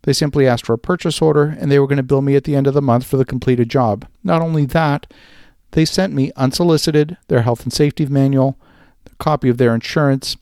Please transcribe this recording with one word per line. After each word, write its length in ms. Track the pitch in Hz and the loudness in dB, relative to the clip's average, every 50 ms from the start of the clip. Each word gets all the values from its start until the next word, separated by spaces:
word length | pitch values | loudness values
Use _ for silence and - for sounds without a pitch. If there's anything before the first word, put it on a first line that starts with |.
They 100 | - - | 0 0
simply 340 | 139 - 160 147 135 147 135 | 0 0 0 -2 2 2 2
asked 200 | 131 120 117 - | 2 2 0 0
for 60 | - | -2
a 60 | 117 113 | -4 -4
purchase 440 | - - 180 170 - 175 151 - | -2 -4 -4 -2 -2 -6 -2 0
order, 340 | 160 160 151 147 147 151 156 - | 0 2 2 2 0 0 -2 -4
and 120 | - 147 | -2 2
they 80 | 139 143 | 2 2
were 80 | 139 | 2
gonna 160 | 139 143 143 | 2 0 -2
bill 200 | 131 127 143 135 | 0 0 0 0
me 120 | 139 139 139 | 2 2 0
at 100 | 139 135 | 0 0
the 120 | - 143 | 0 -2
end 100 | 139 139 | 0 0
of 80 | 139 135 | 2 0
the 80 | 147 | 0
month 220 | 143 131 117 120 - | 2 2 0 0 0
for 120 | - - | -2 -2
the 80 | 131 131 | -2 0
completed 440 | - - 127 - 127 127 120 120 117 | -2 -2 -4 0 0 2 2 0 0
job. 380 | - 135 123 113 101 101 - - _ _ - | 0 0 0 0 -2 -4 -8 -18 _ _ -4
Not 180 | 190 170 165 | -2 0 0
only 240 | 165 165 160 156 147 | 0 0 0 0 -2
that, 460 | 127 - 170 160 147 143 147 - - - - - _ - - - - _ _ _ _ | 0 0 0 0 0 -2 -2 -6 -14 -20 -20 -20 _ -20 -20 -20 -20 _ _ _ _
they 140 | - 160 156 | 0 0 0
sent 300 | 151 - - 190 196 - | 0 0 -2 -2 -2 0
me 180 | 143 131 143 - | -2 -2 -2 -2
unsolicited 800 | - 131 127 131 - 175 175 165 147 - - 151 151 151 156 175 _ _ _ | -2 -2 -2 0 0 0 2 2 2 0 0 2 0 0 0 -4 _ _ _
their 140 | - 123 | 0 0
health 200 | 113 123 120 - | 2 0 -2 -2
and 100 | - 123 | -6 -8
safety 340 | - - 151 147 - - 156 | -2 0 0 0 0 -2 -4
manual, 520 | 135 139 139 135 135 139 135 131 135 135 - _ _ _ _ - _ _ _ _ | 0 0 2 2 2 2 2 0 0 -2 -8 _ _ _ _ -20 _ _ _ _
a 80 | - _ _ | -20 _ _
copy 260 | - 156 151 139 - 131 | -4 -4 -2 0 0 0
of 100 | 120 123 | 2 2
their 160 | 127 120 113 | 2 2 2
insurance 640 | 117 - - - 165 151 143 135 135 - - - - | 0 -4 -4 -2 0 2 2 0 -2 -4 -8 -12 -12